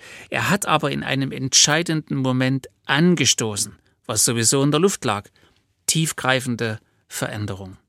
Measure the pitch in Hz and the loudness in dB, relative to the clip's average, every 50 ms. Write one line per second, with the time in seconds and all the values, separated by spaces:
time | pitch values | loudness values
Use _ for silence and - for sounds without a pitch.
0 | - - - - - - - 127 113 117 165 202 - - 160 151 151 143 139 143 | -14 -18 -20 -20 -12 -6 -4 -4 0 0 0 0 0 0 0 0 0 -2 -4 -4
1 | 143 135 135 135 139 135 156 135 131 131 - - - - 147 156 170 170 165 156 | -4 -4 -2 -2 -2 -4 -4 -6 -4 0 2 4 4 4 4 2 0 0 -2 -4
2 | 147 - 151 139 131 131 127 127 131 131 135 135 - - _ _ _ - 139 139 | -4 -4 -4 -2 0 0 0 2 2 0 0 -2 -4 -8 _ _ _ 0 2 4
3 | 165 180 180 143 135 117 - - 127 110 104 98 104 104 - - _ _ _ _ | 6 6 4 4 4 2 2 0 -2 -4 -4 -4 -6 -8 -10 -14 _ _ _ _
4 | _ - 110 110 - - 120 117 117 107 - 139 135 147 147 151 175 202 196 - | _ -4 -2 0 0 2 2 2 2 2 2 4 4 4 4 4 4 2 2 0
5 | - 127 107 101 101 - _ _ _ _ _ _ _ _ _ _ _ - - 160 | -2 -2 -2 -2 -6 -10 _ _ _ _ _ _ _ _ _ _ _ -2 0 0
6 | 160 156 - - - 127 131 131 123 131 120 110 120 113 107 107 - _ _ _ | 0 0 -2 -2 0 0 0 2 0 -2 -4 -4 -4 -4 -6 -6 -12 _ _ _
7 | _ _ - - 139 - 123 113 104 104 101 95 101 95 95 - _ | _ _ -8 -8 -6 -6 -6 -6 -6 -6 -6 -8 -12 -14 -18 -20 _